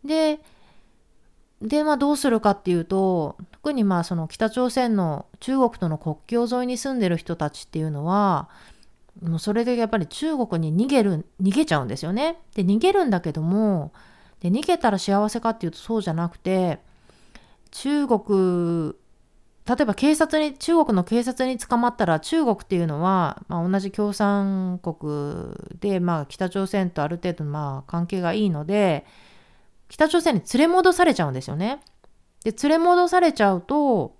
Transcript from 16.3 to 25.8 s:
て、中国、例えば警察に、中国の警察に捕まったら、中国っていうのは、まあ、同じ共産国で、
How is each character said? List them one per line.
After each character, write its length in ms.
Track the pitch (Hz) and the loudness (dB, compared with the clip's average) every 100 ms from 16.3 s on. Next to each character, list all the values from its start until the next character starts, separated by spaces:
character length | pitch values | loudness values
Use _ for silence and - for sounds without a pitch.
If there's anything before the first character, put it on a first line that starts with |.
| - | -6
て、 420 | - 190 180 151 _ _ _ _ - - _ _ _ | -2 0 0 -4 _ _ _ _ -20 -20 _ _ _
中 360 | - 277 294 285 | -10 -2 0 2
国、 840 | 220 208 196 185 175 170 170 151 - _ _ _ _ _ _ - | 0 2 2 2 2 0 -2 -4 -8 _ _ _ _ _ _ -6
例 100 | 247 | 0
え 40 | 269 | 0
ば 100 | 196 | 2
警 200 | 277 311 | 2 4
察 260 | 311 311 | 2 2
に、 120 | 302 277 | -2 -4
中 280 | - 339 294 | 0 2 4
国 100 | 202 | 2
の 80 | |
警 200 | 175 226 | 2 0
察 260 | 240 247 254 | -2 -2 -2
に 80 | 254 | -4
捕 200 | - 240 | -2 0
ま 80 | 240 | 0
っ 80 | 240 | 0
た 100 | 185 | 0
ら、 140 | 160 | 0
中 240 | - 320 277 | 0 0 2
国 100 | 202 | 0
っ 40 | - | -2
て 100 | 185 | -2
い 80 | |
う 40 | 170 | -2
の 140 | 147 | 0
は、 420 | 175 190 165 - - | 0 2 0 -4 -8
ま 120 | 175 | -4
あ、 80 | 175 | 0
同 120 | 196 | 0
じ 120 | 196 | -2
共 220 | 196 208 | -4 -4
産 680 | 202 202 202 196 190 185 180 | 0 0 2 0 -2 -4 -4
国 720 | 175 156 151 147 143 147 - - - | -6 -8 -6 -6 -6 -6 -10 -12 -16
で、 200 | - | -8